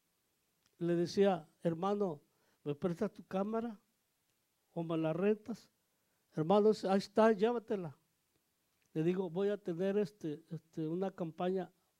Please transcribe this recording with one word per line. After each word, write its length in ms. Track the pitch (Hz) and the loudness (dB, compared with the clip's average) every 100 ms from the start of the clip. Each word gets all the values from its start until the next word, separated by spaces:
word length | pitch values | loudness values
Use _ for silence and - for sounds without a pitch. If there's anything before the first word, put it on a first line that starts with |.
| _ _ _ _ _ _ _ - | _ _ _ _ _ _ _ -4
Le 160 | 170 170 | 0 0
decía, 520 | 170 208 196 175 - _ | 0 4 4 2 -4 _
"Hermano, 580 | 175 165 190 208 196 147 _ _ _ _ | -4 -2 -2 0 -2 -4 _ _ _ _
¿me 120 | 147 147 | -8 -4
prestas 360 | 190 165 202 | -4 -2 -4
tu 120 | - - | -6 -6
cámara 540 | 190 208 226 233 208 _ _ _ _ _ _ _ _ _ | -4 -2 -4 -6 -10 _ _ _ _ _ _ _ _ _
o 100 | 170 | -8
me 140 | 165 165 | -4 0
la 140 | 160 | 0
rentas?". 560 | 165 202 214 226 208 - _ _ _ _ _ _ | 0 0 0 -4 -12 -14 _ _ _ _ _ _
"Hermano, 380 | - 156 208 214 214 190 | -2 4 6 6 4 2
ahí 120 | 190 | 0
está, 320 | - - 220 | 0 4 4
llévatela". 680 | 202 220 240 214 208 165 - _ _ _ _ _ _ _ _ _ | 4 2 0 -4 -6 -6 -12 _ _ _ _ _ _ _ _ _
Le 100 | 160 | -2
digo, 260 | 160 185 185 | 0 0 -2
"Voy 200 | 170 202 | -2 -2
a 80 | 202 | -2
tener, 400 | 190 170 196 202 | -4 -2 0 0
este, 460 | 208 - 160 151 - | -2 -4 -8 -8 -10
este, 380 | 160 _ - 156 | -14 _ -6 -4
una 240 | 175 190 | -2 -4
campaña. 600 | 185 170 156 180 190 175 _ _ _ | -4 -8 -4 -2 -2 -6 _ _ _